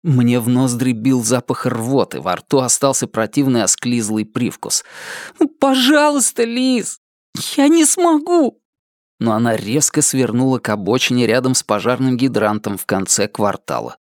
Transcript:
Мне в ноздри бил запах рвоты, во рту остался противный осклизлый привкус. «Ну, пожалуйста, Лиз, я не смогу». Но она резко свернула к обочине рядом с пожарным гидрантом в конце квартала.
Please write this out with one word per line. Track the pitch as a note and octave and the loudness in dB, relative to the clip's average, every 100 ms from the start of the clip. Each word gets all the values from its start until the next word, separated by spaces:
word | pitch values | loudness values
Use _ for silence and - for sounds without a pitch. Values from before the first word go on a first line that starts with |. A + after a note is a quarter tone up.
Мне | F3 C3 A#2+ B2 | 2 2 4 2
в | A#2 | 2
ноздри | B2 C3 A#2+ B2+ | 2 2 0 -2
бил | A#2 A#2 C3 | 0 0 0
запах | A2 B2 - A#2+ B2+ | 0 -2 -2 -4 -4
рвоты, | A2+ A2+ C3+ G#2 - | -4 -2 0 -2 -4
во | D#2 F2 | -6 -6
рту | - C#3 | -2 -2
остался | B2+ - C#3 C3 A2+ | 0 0 0 0 -4
противный | - A2 - C3+ B2 | -4 -2 0 0 2
осклизлый | F#2+ - B2 A#2+ G#2+ A2 | 0 -2 -2 -2 -2 -4
привкус. | G#2+ A2+ A#2+ - - - - - - - - - | -4 -4 -6 -6 -6 -6 -8 -20 -16 -14 -16 -4
«Ну, | D#4 | -4
пожалуйста, | - C#4 C4 B3 D4+ D4 C#4+ A3+ - | 0 0 2 2 4 2 0 -2 -2
Лиз, | A#3 A#3 C4 B3+ - - _ _ _ - - - | -4 0 0 0 -2 -12 _ _ _ -10 -6 2
я | C#4+ | 4
не | E4 | 4
смогу». | D4+ - F4 D4+ D#4+ F4 C4 - _ _ _ _ _ _ | 4 2 2 2 2 2 2 -2 _ _ _ _ _ _
Но | A#2 | -2
она | A2 A#2 A2 | 0 0 -2
резко | G2+ C3+ C#3+ - | -2 0 0 0
свернула | C#3+ C3 B2 A2+ C3 B2+ | 0 0 0 2 2 0
к | - | -2
обочине | G#2+ G2 B2 - B2 A#2 | -2 0 0 2 0 2
рядом | A#2+ B2+ | 2 2
с | C3 | -2
пожарным | - G#2 A2+ B2 C3 B2 | 0 -2 0 0 0 0
гидрантом | C3+ G#2+ G#2 G#2 G#2+ G2 | 0 2 0 -2 -4 -8
в | - | -4
конце | G2 F#2+ - G2+ | -4 -2 -2 -2
квартала. | - G#2 G2 - B1+ A#1 - | 0 -2 -2 -6 -8 -8 -14